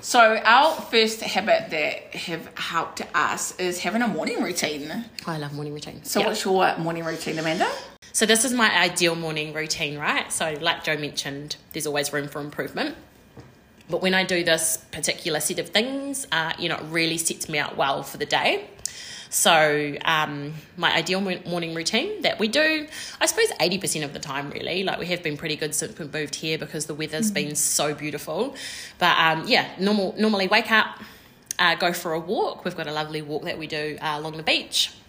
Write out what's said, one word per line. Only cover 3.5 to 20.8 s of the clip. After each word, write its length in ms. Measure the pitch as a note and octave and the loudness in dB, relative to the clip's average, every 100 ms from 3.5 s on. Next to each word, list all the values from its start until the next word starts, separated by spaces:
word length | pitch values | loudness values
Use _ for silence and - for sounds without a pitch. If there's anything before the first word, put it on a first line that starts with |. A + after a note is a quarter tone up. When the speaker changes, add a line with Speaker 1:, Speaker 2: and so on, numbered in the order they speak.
| - | -4
Speaker 1:
is 220 | F3+ F3 | -4 -2
having 200 | F#3 A3 | -2 0
a 60 | A#3+ | 0
morning 340 | D#3+ D3+ A4+ | 0 -2 -2
routine. 480 | B3+ - - D3+ D3+ F#3 A#3 - - | -2 0 -2 -2 -6 -6 -8 -10 -6
Speaker 2:
Oh, 60 | |
I 40 | D#3+ | -6
love 140 | D3 | -6
morning 200 | C#3+ D3 | -6 -8
routines. 360 | D3 D3+ - - | -8 -12 -14 -2
Speaker 1:
So 100 | G#3+ | 2
Speaker 2:
Yeah. 60 | G#3 | 2
Speaker 1:
what's 180 | G#3+ | 0
your 320 | G3+ F#3+ F3+ - | 2 4 4 2
morning 260 | E3 E3+ | -2 -2
routine, 340 | E3 D#3+ - D#3 | -4 -6 -6 -4
Amanda? 320 | D#3+ E3+ G#4+ - - - - | -2 0 0 -2 -10 -18 -6
Speaker 2:
So 120 | - G#3+ | 0 4
this 180 | A3 | 4
is 80 | C4 | 4
my 200 | B3 A3 | 4 4
ideal 400 | F3 F3+ F3 E3+ E3 | 4 2 4 2 2
morning 360 | D#3+ D#3 D#3 | -2 -4 -4
routine, 460 | D#3 D#3 - D3+ D3 | -6 -4 -4 -4 -2
right? 340 | D#3 C4+ - | -2 -2 -2
So 240 | - E3 D3 | -2 -2 0
like 240 | E3 - | 0 0
Jo 120 | - D3+ | 0 -2
mentioned, 600 | D3 - - C#3 D3 - - | -2 -6 -6 -8 -10 -12 -10
there's 140 | D#3+ D3+ | -6 -2
always 240 | C#3+ C#3+ | 0 0
room 160 | D3 C#3+ | -2 -4
for 120 | D3+ | -8
improvement. 560 | D3 - C3 F3 C#4+ - - - - - - - _ - - | -8 -6 -6 -4 -4 -6 -18 -20 -20 -20 -20 -20 _ -20 -6
But 100 | E3+ | 0
when 120 | F#3 | 2
I 100 | F#3 | 2
do 180 | F#3 F3+ | 2 2
this 340 | E3+ E3 - - - | 4 2 2 -2 -6
particular 480 | - D3 - F3 D#3 | -6 -4 -2 -2 -2
set 180 | D#3 F3+ | 0 -2
of 100 | E3 | 0
things, 560 | G#3 A#3+ C#4 C#4 C4+ - | 0 0 -4 -6 -8 -2
uh, 200 | D#3+ D#3+ - | 0 0 -2
you 100 | E3+ | -2
know, 60 | D#3 | -4
it 80 | D#3 | -2
really 300 | E3 E3 D#3+ | 0 0 0
sets 300 | - - - | -2 -4 -4
me 80 | D3+ | -2
up 180 | C#3+ - | -2 0
well 260 | C#3 C#3+ | 0 0
for 140 | - - | -4 -8
the 100 | D3 | 0
day. 380 | D3 F#3 G4 - - - - - - - | 2 2 0 -4 -10 -10 -10 -14 -16 -6
So, 680 | - G3+ E3+ D#3 D3 D3 C#3+ | 2 6 8 6 4 0 -2
um, 500 | - D#3+ D3+ C#3+ C#3+ D#3 - | 0 2 2 -2 -6 -10 -14
my 180 | F3 | -2